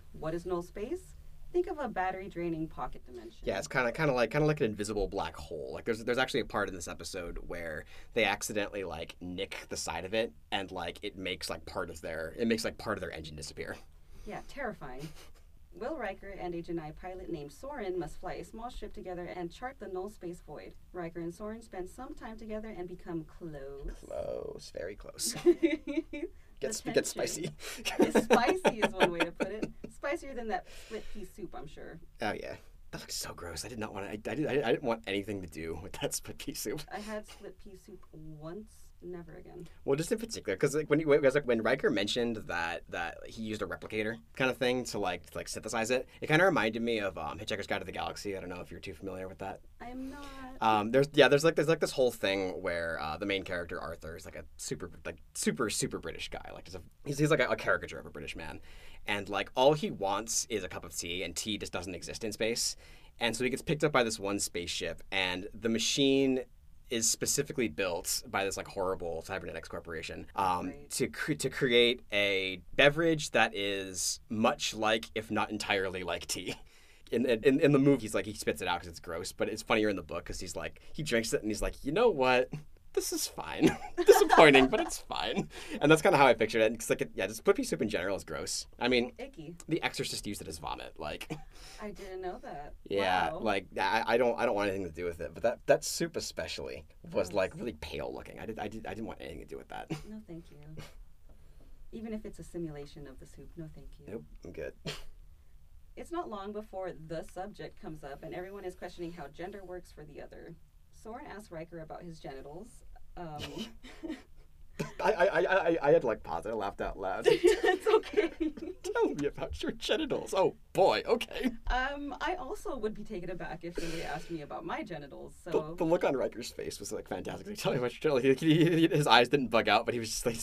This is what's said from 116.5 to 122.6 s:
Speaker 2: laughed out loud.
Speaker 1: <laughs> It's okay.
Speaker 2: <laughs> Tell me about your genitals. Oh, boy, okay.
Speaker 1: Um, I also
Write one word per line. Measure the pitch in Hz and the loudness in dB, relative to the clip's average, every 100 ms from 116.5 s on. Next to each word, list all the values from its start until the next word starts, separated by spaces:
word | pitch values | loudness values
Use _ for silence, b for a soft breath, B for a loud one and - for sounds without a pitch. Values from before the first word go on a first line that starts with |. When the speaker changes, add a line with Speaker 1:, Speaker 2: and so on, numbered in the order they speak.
Speaker 2:
laughed | 113 98 - | -2 -2 -2
out | 98 90 | -4 -2
loud. | 95 98 392 | -2 4 6
Speaker 1:
<laughs> | 349 359 381 359 370 | 8 6 6 4 4
It's | 440 | 4
okay. | 440 - - 339 - | 4 4 0 0 -2
Speaker 2:
<laughs> | 311 - 349 370 | -4 -4 -10 -10
Tell | - 453 415 | -4 0 2
me | 277 143 | 0 -4
about | - - - | -4 -6 -4
your | 320 | -6
genitals. | - - - 294 127 - 196 | -4 0 0 0 -2 0 4
Oh, | 165 - - | 4 2 -4
boy, | - 185 - - | 4 6 6 2
okay. | 233 - - 247 - - | 0 0 -2 -2 -2 0
Speaker 1:
Um, | 247 269 285 285 - | 0 0 -4 -8 -4
I | 302 370 | -4 -4
also | 262 415 | -6 -8